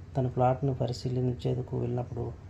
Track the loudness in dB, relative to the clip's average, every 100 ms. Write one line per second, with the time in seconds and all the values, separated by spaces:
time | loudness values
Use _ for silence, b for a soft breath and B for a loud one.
0 | -6 0 2 4 4 4 2 2 0 -2
1 | -2 0 0 0 0 -2 -2 -2 0 -2
2 | -2 -4 -6 -6 -14